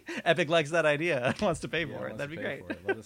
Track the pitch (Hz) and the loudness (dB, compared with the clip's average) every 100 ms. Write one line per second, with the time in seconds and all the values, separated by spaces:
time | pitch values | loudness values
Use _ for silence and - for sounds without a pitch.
0 | - 320 175 165 151 165 147 170 156 147 | -6 -2 2 2 4 2 4 2 4 4
1 | 170 139 143 - 208 156 131 160 151 123 | 2 0 0 2 0 0 -2 -2 -2 -4
2 | 131 113 143 165 202 139 - - 202 110 | -6 -6 -6 -6 -6 -6 -8 -6 -4 -4